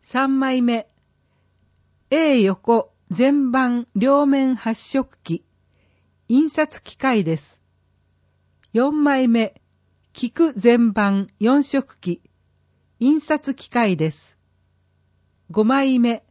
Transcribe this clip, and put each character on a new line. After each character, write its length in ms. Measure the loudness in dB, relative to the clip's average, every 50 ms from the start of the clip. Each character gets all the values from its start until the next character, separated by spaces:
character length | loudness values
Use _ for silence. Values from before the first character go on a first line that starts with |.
三 380 | _ -6 -4 -2 -2 0 0 0
枚 220 | 0 0 0 0
目。 260 | 0 0 -2 -2 -6 _ _ _ _ _ _ _ _ _ _ _ _ _ _ _ _ _ _ _ _ _ _ _ _ _
A 320 | -2 0 2 2 2 2
横 500 | 2 0 -2 -2 -2 0 0 0 0 _ _ _ _ _
全 420 | -2 0 0 2 2 0 0 0
版 360 | 0 -2 -2 -2 -2 -4 -6 _ _
両 300 | -2 0 2 2 2 2
面 300 | 2 2 2 0 -2 -2
発 260 | -4 -4 -6 -6 -6
色 360 | -8 -4 -4 -4 -4 _ _ _ _
機。 200 | -8 -8 -8 _ _ _ _ _ _ _ _ _ _ _ _ _ _ _ _ _
印 220 | -2 0 0 0 0
刷 340 | -2 -4 -4 -4 -6 -20 _
機 140 | -20 -12
械 260 | _ -2 0 0 0 0
で 140 | -2 -4
す。 220 | -6 -8 -18 _ _ _ _ _ _ _ _ _ _ _ _ _ _ _ _ _ _ _ _ _ _ _ _ -2
四 300 | 0 0 0 0 2 2
枚 240 | 2 2 2 2
目。 340 | 2 2 0 0 -2 _ _ _ _ _ _ _ _ _ _ _ _ _
菊 400 | -8 -8 -8 _ 0 0 0 0
全 380 | 2 2 4 4 4 2 2
版 360 | 2 0 0 0 0 -2 -4 -6 _ _
四 240 | 0 2 2 2 0
色 340 | 0 -2 -4 -4 _ _
機。 240 | _ -8 -8 -8 -8 _ _ _ _ _ _ _ _ _ _ _ _ _ _ _ _
印 220 | 0 0 0 0
刷 320 | 0 -2 -4 -4 -4 -8 -10
機 160 | -10 -14 -6
械 280 | -2 0 0 0 0
で 140 | 0 -2 -4
す。 260 | -4 -10 -20 _ _ _ _ _ _ _ _ _ _ _ _ _ _ _ _ _ _ _ _ _ _ _ _ -6
五 140 | -2 0 0
枚 360 | 2 2 2 2 2 2 2
目。 240 | 2 0 -2 -4 _ _